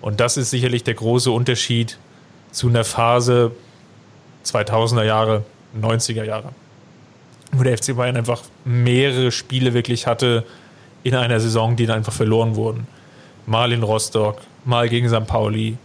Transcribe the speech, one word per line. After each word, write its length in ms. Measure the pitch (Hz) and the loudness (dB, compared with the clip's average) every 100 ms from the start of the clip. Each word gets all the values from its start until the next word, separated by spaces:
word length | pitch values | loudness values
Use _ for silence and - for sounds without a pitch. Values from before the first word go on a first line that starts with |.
Und 200 | - 104 | -6 0
das 160 | 120 143 | 0 0
ist 140 | 123 | -2
sicherlich 340 | 127 127 123 | 0 0 0
der 100 | 123 | -2
große 360 | 113 110 123 123 | -4 0 2 2
Unterschied 680 | 117 123 120 - 117 113 - - - - - - | 0 0 -2 0 -2 -2 -6 -20 -20 -20 -20 -14
zu 180 | - 123 | -4 0
einer 160 | 117 | 0
Phase 680 | 113 - 117 120 123 123 117 120 - - - - - - - - | 0 0 2 4 4 2 2 -2 -20 -20 -20 -20 -20 -20 -20 -14
zweitausender 640 | - 120 104 113 113 117 | -6 -4 0 0 2 2
Jahre, 400 | 107 110 110 107 104 - - 110 | 2 2 2 0 -2 -14 -16 -6
neunziger 460 | 110 113 - 113 | -2 -2 -2 -6
Jahre, 260 | 110 107 - - - - - - - - - - - | -6 -8 -10 -20 -20 -20 -20 -20 -20 -20 -20 -20 -6
wo 100 | 135 | 0
der 100 | 127 | 2
F 80 | 117 | 0
C 120 | - | -2
Bayern 240 | 123 123 123 | -2 -2 -2
einfach 260 | 117 120 - - | -2 -4 -6 -14
mehrere 680 | 131 123 123 123 139 127 127 | -4 0 2 4 2 2 0
Spiele 420 | - - 131 127 | -2 -6 -2 0
wirklich 320 | 120 117 120 - | 0 0 -2 -2
hatte 380 | 117 127 117 110 - - - - - | 0 2 2 -2 -14 -20 -20 -20 -8
in 120 | 131 | -2
einer 260 | 127 117 113 | 0 2 0
Saison, 360 | 113 113 113 117 | 2 0 2 2
die 100 | 117 | 0
dann 120 | 110 | 0
einfach 140 | 110 | -2
verloren 440 | - 110 113 113 110 | -2 0 2 2 0
wurden. 300 | 110 113 117 - - - - - - | -4 -4 -10 -16 -20 -20 -20 -20 -4
Mal 260 | 110 120 | 0 0
in 100 | 120 | 0
Rostock, 560 | 110 110 - 113 107 104 - - | 0 0 0 0 0 -2 -14 -12
mal 240 | 127 120 117 | -2 0 2
gegen 200 | 120 120 | 0 2
Sankt 200 | 113 110 | 0 0
Pauli 480 | 120 107 110 110 117 | -2 0 -2 -4 -6